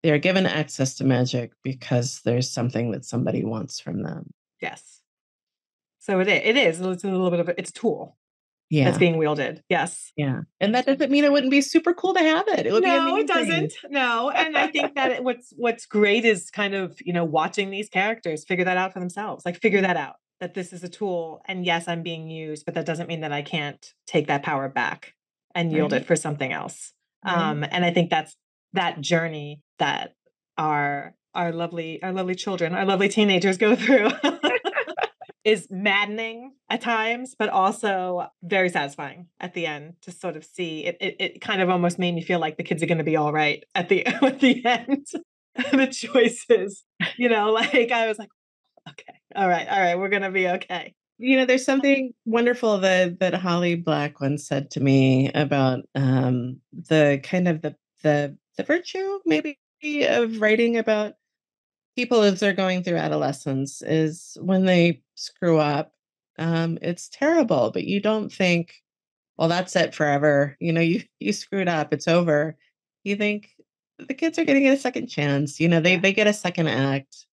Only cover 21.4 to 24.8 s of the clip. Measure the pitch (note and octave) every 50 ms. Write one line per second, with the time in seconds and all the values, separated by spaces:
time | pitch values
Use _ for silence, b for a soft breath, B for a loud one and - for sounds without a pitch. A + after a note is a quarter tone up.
21.4 | _ - F#3+ F#3 F3+ F3 E3+ E3+ F3 F3 E3+ E3+ E3 F3 E3+ D#3+ D#3+ D#3+ D#3+ D#3+
22.4 | D#3+ D#3 D3+ D3+ - - E3 E3 D#3 E3+ D#3+ E3 E3+ E3+ E3+ D#3+ D#3+ E3 D3 C#3+
23.4 | D3 - - D#3+ D3 D3 C#3+ _ - - _ _ _ - - E3 D3 - D3 C#3+
24.4 | C#3+ F3 D3+ C3+ C3+ C3+ C#3 C3